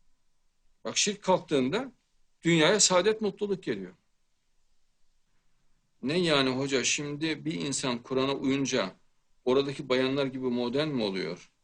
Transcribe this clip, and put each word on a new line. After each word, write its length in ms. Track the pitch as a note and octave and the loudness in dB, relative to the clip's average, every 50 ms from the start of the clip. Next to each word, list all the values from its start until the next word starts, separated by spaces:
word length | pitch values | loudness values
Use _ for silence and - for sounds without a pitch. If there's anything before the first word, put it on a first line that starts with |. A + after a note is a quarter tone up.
| _ _ _ _ _ _ _ _ _ _ _ _ _ _ _ _ _ | _ _ _ _ _ _ _ _ _ _ _ _ _ _ _ _ _
Bak 120 | A2+ A#2 | -6 -2
şirk 260 | - - G#3 G3+ - - | -2 -2 -2 -2 -2 2
kalktığında 720 | - F#3 E3+ F3 - D#3 C3+ B2+ C3 E3 A3+ C4+ C4 - _ _ _ _ _ _ _ _ _ - | 2 2 2 2 0 0 0 0 0 -2 -4 -4 -6 -12 _ _ _ _ _ _ _ _ _ 0
dünyaya 380 | E3 E3+ D#3+ D3+ E3+ G#3 G3+ | 2 4 6 6 4 4 4
saadet, 400 | - - F#3 F3+ F3 G#3+ A3 A3 | 4 4 4 4 4 4 0 0
mutluluk 420 | G#3+ G3 F#3+ - G#3 G3+ G3 - - | -2 -4 -4 -4 -4 -4 -4 -4 -4
geliyor. 300 | - A#2 G2 F#2 F2+ F#2 _ _ _ _ _ _ _ _ _ _ _ _ _ _ _ _ _ _ _ _ _ - _ _ _ _ _ _ _ _ _ _ _ _ _ _ _ _ _ _ _ - | -6 -6 -6 -8 -12 -14 _ _ _ _ _ _ _ _ _ _ _ _ _ _ _ _ _ _ _ _ _ -20 _ _ _ _ _ _ _ _ _ _ _ _ _ _ _ _ _ _ _ -6
Ne 160 | B2+ D#3 F#3 | -2 0 0
yani 320 | F3+ E3 D3+ C#3 C3+ C3 | 2 4 4 4 2 2
hoca, 340 | B2+ B2+ C#3 C#3 C#3 B2+ A#2+ | 0 -2 -2 0 0 0 0
şimdi 600 | - - - D3 D3 D3 C#3+ D#3 D#3+ D#3 C#3 C#3 | 0 -2 -2 -4 -6 -6 -4 -4 -4 -4 -4 -6
bir 100 | D3+ - | -6 -6
insan 480 | F3 D#3+ C#3+ C3+ - - C3 A#2+ A#2 - | -4 -4 -4 -4 -2 -2 -2 -4 -4 -6
Kur'an'a 320 | - C3 C3 C3 C#3 C#3 | -4 -2 0 0 0 -2
uyunca 600 | C3+ - C3 C3+ C#3 C#3 A#2+ B2+ B2 G2 F#2 - - _ _ _ _ _ _ _ _ _ | -2 0 0 0 0 0 0 0 0 -2 -2 -6 -12 _ _ _ _ _ _ _ _ _
oradaki 440 | B2 B2+ C#3 C#3+ C#3+ C3+ - C#3+ B2+ | 2 2 2 2 0 -4 -8 -4 -2
bayanlar 380 | B2+ B2+ C3 C3 C#3 C#3+ C#3 | 0 0 2 0 0 0 -2
gibi 200 | C3+ B2+ C3 C3 | -2 -4 -4 -4
modern 420 | B2+ A#2+ B2 B2 A#2+ A#2+ C#3 D#3 D#3 | -2 -2 -2 -2 -2 -2 -2 -2 -2
mi 140 | C#3+ A#2+ G#2+ | -2 -2 -2
oluyor? 480 | G2+ F#2+ F#2 F#2 E2 F2 - - - _ _ | -2 -2 -4 -6 -6 -8 -10 -14 -20 _ _